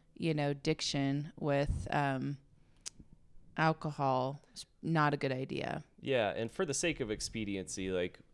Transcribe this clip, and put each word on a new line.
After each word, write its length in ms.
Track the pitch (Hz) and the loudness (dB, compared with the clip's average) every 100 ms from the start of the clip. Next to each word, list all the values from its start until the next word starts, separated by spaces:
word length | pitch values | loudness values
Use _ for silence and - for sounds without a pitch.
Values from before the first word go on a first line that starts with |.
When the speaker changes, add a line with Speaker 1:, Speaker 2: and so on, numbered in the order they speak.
| _ - | _ -4
Speaker 1:
you 160 | 170 | 0
know, 180 | 151 143 | 2 0
addiction 800 | 143 156 156 - 143 139 143 151 - | 0 0 0 0 0 0 0 -4 -4
with, 480 | 147 139 147 - - | 0 2 2 0 0
um, 460 | 147 143 135 135 139 - - - - - - - - - - - - | 0 2 0 -2 -6 -10 -20 -20 -18 -16 -16 -18 -20 -20 -20 -10 2
alcohol 840 | 160 160 156 143 139 131 131 143 - | 2 2 -2 0 2 2 0 -4 -12
is 120 | - - _ | -16 -16 _
not 320 | - 160 147 | 0 4 4
a 40 | 143 | 4
good 140 | 139 | 0
idea. 520 | 131 135 143 127 147 - - | -2 -4 -4 -4 -4 -8 -10
Speaker 2:
Yeah, 300 | - 127 104 92 | 0 2 4 2
and 160 | 113 | -2
for 120 | - 180 | -2 -2
the 80 | |
sake 260 | 135 170 147 | 0 0 0
of 120 | 113 | -2
expediency, 800 | 104 - 113 104 98 90 - 92 | -2 -4 -4 -2 -2 -4 -4 -2
like, 280 | 90 90 - - | 0 0 -4 -20